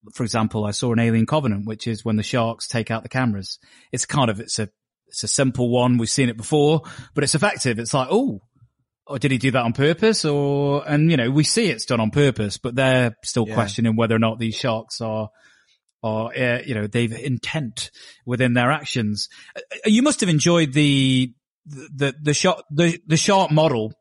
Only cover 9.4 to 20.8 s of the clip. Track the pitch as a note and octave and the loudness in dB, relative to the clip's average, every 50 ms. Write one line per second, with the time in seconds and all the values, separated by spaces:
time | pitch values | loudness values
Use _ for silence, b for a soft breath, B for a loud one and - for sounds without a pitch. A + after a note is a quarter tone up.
9.4 | C3+ C3 A#2 C3 A#2+ A#2 - - C#3 D#3 E3+ - A3 A3 G#3+ - - D#3 C#3+ C#3+ | 0 2 2 2 0 0 0 2 2 2 2 2 2 2 2 2 0 0 0 0
10.4 | C#3+ C#3 C#3+ C#3+ C#3+ C#3+ C#3 D3 - D#3 D3 D3 D3+ E3 E3+ C3+ A#2 A#2+ C3+ D3+ | 0 0 0 0 0 0 0 -2 -2 0 2 4 4 4 4 2 2 2 2 2
11.4 | D3+ - - A3+ A#3 F3+ B2 A2 - - B2+ A2+ A2 G#2+ - C#3+ D3 C#3 A#2 - | 2 2 2 2 2 0 -2 -4 -2 -2 0 0 0 2 2 4 2 4 2 0
12.4 | G#2+ G2+ - - - B2+ B2 C3 C3+ C3 C3 B2+ B2 A#2 A2 _ - - - B2 | -4 -4 -4 -6 -8 -4 0 2 2 4 4 4 2 0 -2 _ -12 -4 -2 0
13.4 | A2+ G#2+ A2 A2+ A2 G2+ G#2 - A#2 A#2 A2 A2+ A#2 A2 A2+ A2+ A2+ A2+ A2 A2+ | 0 0 0 -2 -2 -2 -2 0 2 2 2 2 2 2 4 2 2 2 0 -2
14.4 | A#2 A2+ A2 - - B2+ A2+ A2+ A2+ _ - - A#2 A2 G#2+ A2 A2 G#2+ b b | -4 -6 -4 -4 -2 -2 -2 -2 -6 _ -10 -8 -6 -4 -4 -4 -6 -6 b b
15.4 | b b b b b b b b b _ _ _ - A2 A2 A2 A2+ A#2 - C3+ | b b b b b b b b b _ _ _ -6 -4 -2 -2 -4 -4 -4 -2
16.4 | B2+ B2 A#2+ B2+ - D3 B2 G#2 G#2 G#2 - A#2+ A#2+ A2 A#2 A2+ - D3 B2+ A#2 | 0 0 0 -2 -4 -4 -4 -4 -4 -2 0 0 0 0 -4 -6 -4 -4 -4 -4
17.4 | - - - D#3+ C#3+ A2+ - - - - B B B B B B B B2 B2 A#2 | -4 -6 -6 -6 -6 -6 -8 -10 -12 -12 B B B B B B B -6 -2 0
18.4 | C3 B2 A#2+ B2 A#2+ B2+ D3+ D#3 D3 - - B2+ A2 G#2+ G#2 G2+ - B B B | 2 2 2 2 2 2 0 0 -4 -4 -4 -2 -2 -2 -2 -4 -8 B B B
19.4 | B B B - - _ - - - G#3+ G#3+ A#3 C4 D4+ B3+ - A3+ F3+ D#3+ D3 | B B B -18 -14 _ -16 -4 2 2 4 4 4 2 2 2 0 2 2 2
20.4 | - E3+ F3 E3+ D#3+ C#3 C3 D#3 | 4 4 4 4 2 2 2 2